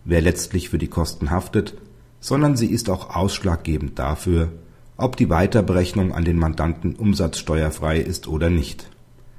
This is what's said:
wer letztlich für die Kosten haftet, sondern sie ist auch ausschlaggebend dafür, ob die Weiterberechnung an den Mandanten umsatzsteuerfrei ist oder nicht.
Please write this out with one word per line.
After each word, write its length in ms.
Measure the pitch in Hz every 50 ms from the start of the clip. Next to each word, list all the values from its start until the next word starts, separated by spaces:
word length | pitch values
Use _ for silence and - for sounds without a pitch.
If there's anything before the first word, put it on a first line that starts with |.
| -
wer 160 | - 85 82
letztlich 480 | 80 90 90 - - - - 90 -
für 100 | - -
die 120 | 80 76 76
Kosten 420 | - 85 80 80 - - - 73
haftet, 460 | 85 92 - - - 110 92 - - - - - - - - - - -
sondern 380 | - - 131 139 151 147 143
sie 100 | 117 117
ist 220 | - - 113 - -
auch 260 | 92 90 - - -
ausschlaggebend 800 | 85 92 101 - - - 98 85 80 - 82 78 71 71 67 -
dafür, 540 | - 65 69 78 - - 90 87 82 82 82 82 - - - - - - - -
ob 180 | - - - -
die 140 | - 120 82
Weiterberechnung 840 | 85 82 92 101 - 110 95 87 92 90 90 - - 104 92 92 -
an 120 | 85 85
den 120 | 85 85
Mandanten 580 | 85 80 78 78 78 76 82 80 - - 87 -
umsatzsteuerfrei 1000 | - 110 104 95 - 90 80 - - - - 78 80 78 78 78 - 82 78 80
ist 300 | 82 - - 87 - -
oder 220 | - 78 76 80 85
nicht. 400 | 87 82 - - - - - - - - - - - - - - -